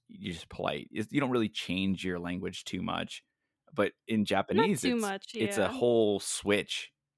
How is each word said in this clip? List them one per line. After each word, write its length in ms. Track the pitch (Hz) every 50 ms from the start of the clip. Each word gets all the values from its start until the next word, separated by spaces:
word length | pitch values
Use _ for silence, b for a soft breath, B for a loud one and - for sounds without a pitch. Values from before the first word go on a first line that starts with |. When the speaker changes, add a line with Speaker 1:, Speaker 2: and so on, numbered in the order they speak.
| _ -
Speaker 1:
you're 260 | - - 101 101 85
just 160 | 80 - -
polite. 400 | - - 90 - 76 73 - -
It's, 200 | - 101 107 -
you 80 | 123 143
don't 120 | 135 123
really 180 | 127 120 110 104
change 540 | - - - - 87 95 95 98 95 - -
your 140 | 92 90 87
language 460 | 85 87 90 90 92 92 90 - -
too 160 | - - 90
much. 420 | 90 87 87 85 85 - - - - _ _ _ _ _ _ _ _ _ -
But 200 | - 101 90 - _ _ -
in 180 | 113 107 101 - 98 95 101 -
Speaker 2:
Not 240 | - - 453 - -
Speaker 1:
Japanese, 80 | - -
Speaker 2:
too 120 | 269 247
Speaker 1:
it's, 20 | 233
Speaker 2:
much, 360 | 214 202 196 196 - - - 226
Speaker 1:
it's 180 | 220 202 202 214
a 100 | 196 185
Speaker 2:
yeah. 20 |
Speaker 1:
whole 500 | - - 120 120 120 113 110 104 101 95
switch. 720 | - - - - - 101 101 101 90 - - - - - _ _ _ _ _